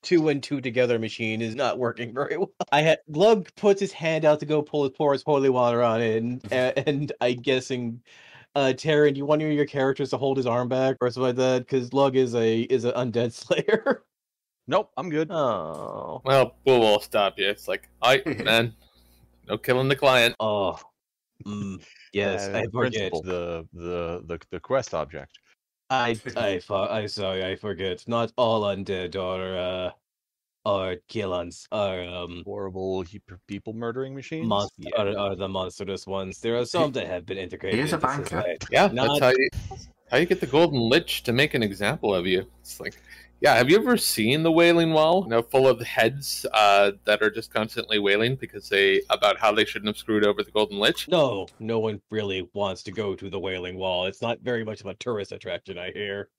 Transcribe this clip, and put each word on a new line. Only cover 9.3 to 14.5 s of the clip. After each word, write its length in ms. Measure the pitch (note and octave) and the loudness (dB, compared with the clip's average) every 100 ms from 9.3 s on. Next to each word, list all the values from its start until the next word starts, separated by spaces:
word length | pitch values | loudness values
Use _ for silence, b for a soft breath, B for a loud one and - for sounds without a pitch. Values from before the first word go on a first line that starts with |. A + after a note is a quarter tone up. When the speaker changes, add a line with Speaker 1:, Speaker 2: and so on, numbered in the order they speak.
| D3+ | 2
Speaker 1:
your 240 | D#3 D3 | 2 0
characters 460 | C#3+ C#3+ C3+ C3+ C#3 | 0 2 0 0 -2
to 80 | A#2+ | 0
hold 180 | C3+ C3+ | 0 0
his 80 | B2 | 0
arm 220 | A#2+ B2 | 0 0
back 280 | C3 C3 C3 | 0 0 0
or 100 | B2 | -2
something 180 | A#2+ C3 | 0 -2
like 80 | B2 | 2
that? 300 | C3 B2+ B2 | 2 2 0
'Cause 220 | C3+ B2 | -4 0
Glug 260 | C3 C#3 | 2 4
is 200 | C3 B2+ | 4 2
a, 260 | A#2 A2+ A2+ | 2 2 0
is 200 | B2 B2+ | 2 0
an 80 | A#2 | 0
undead 400 | B2 B2 A2+ A#2+ | -2 -2 -2 -2
<laughs> 0 | |
slayer. 720 | - - D#3 D#3 G#3+ - - _ _ _ _ _ | -6 -4 -2 0 0 0 -2 _ _ _ _ _